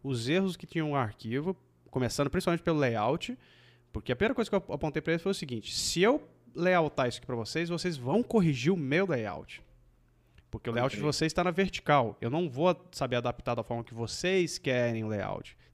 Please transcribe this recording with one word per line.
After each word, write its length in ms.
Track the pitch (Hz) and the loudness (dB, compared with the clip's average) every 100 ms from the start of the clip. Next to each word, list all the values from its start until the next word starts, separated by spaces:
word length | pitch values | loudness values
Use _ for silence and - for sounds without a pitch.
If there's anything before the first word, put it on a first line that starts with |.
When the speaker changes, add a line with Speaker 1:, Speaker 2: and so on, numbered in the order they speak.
Speaker 1:
os 260 | 139 120 117 | -6 -4 2
erros 280 | 180 190 170 | 2 2 -2
que 100 | - | -6
tinham 240 | 165 151 | -4 0
no 40 | 143 | 0
arquivo, 600 | 113 - 110 131 170 185 _ _ - | -2 -4 -6 -4 -4 -6 _ _ -6
começando 400 | 131 120 - 143 | -2 0 0 0
principalmente 320 | 180 180 170 | 0 0 0
pelo 160 | - 156 | 2 2
layout, 580 | 131 113 110 170 - 254 - - - _ _ | 2 2 0 0 -4 -10 -16 -20 -20 _ _
porque 200 | 107 - | -8 -4
a 40 | 120 | 0
primeira 180 | 220 | 0
coisa 140 | 254 220 | 0 0
que 40 | |
eu 80 | 196 - | -2 -2
apontei 300 | 139 156 156 | -4 -2 -2
pra 100 | 165 | -2
eles 80 | 165 | 0
foi 100 | 190 | 0
o 20 | |
seguinte, 400 | - 139 117 - | -4 -6 -8 -6
"Se 280 | - - 165 | -4 -2 4
eu 200 | 202 294 - _ - | 4 4 0 _ -12
layoutar 540 | 135 180 180 151 - 123 | 0 4 4 2 2 0
isso 100 | - | -2
aqui 80 | - | -6
pra 80 | |
vocês, 340 | 120 107 160 170 | -4 -4 -4 -2
vocês 280 | 170 180 147 | -2 -4 -4
vão 260 | 123 202 | 0 2
corrigir 500 | 247 226 165 131 139 | 4 4 4 4 2
o 40 | 190 | 2
meu 300 | 135 156 190 | 2 2 2
layout. 520 | 131 104 73 - - - - _ _ _ _ _ _ - | -2 -4 -8 -12 -18 -20 -20 _ _ _ _ _ _ -14
Porque 200 | 110 123 | -10 -4
o 20 | |
layout 220 | 117 131 | 0 0
de 80 | - | 0
Speaker 2:
Ok. 80 | 147 | -2
Speaker 1:
vocês 200 | 139 160 | 0 0
tá 100 | - | 0
na 80 | 175 | 0
vertical. 680 | 170 190 - - 147 113 - | 2 0 0 4 4 4 -2
Eu 100 | 117 | -4
não 180 | 156 170 | -2 -2
vou 400 | 123 180 175 - | 2 2 2 -4
saber 240 | - 131 123 | -6 -2 0
adaptar 400 | 123 120 - 117 | -2 -4 -4 -4
da 80 | |
forma 180 | - 117 | -4 -6
que 100 | 113 | -6
vocês 640 | 117 113 - 180 190 170 - | -8 -6 -4 0 2 0 -2
querem 460 | 135 123 120 113 | 0 2 2 0
o 60 | 107 | -2
layout. 480 | 104 98 95 - - - | -2 -4 -6 -10 -20 -20